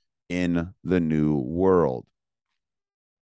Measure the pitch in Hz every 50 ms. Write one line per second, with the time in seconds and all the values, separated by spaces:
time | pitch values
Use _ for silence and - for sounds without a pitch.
0 | _ _ _ _ _ - 87 90 90 87 87 87 85 90 - _ - 82 92 90
1 | 85 78 78 78 76 76 76 71 64 65 80 85 95 95 92 90 80 67 64 58
2 | - _ _ _ _ _ _ _ _ _ _ _ _ _ _ _ _ _ _ _
3 | _ _ _ _ _ _ _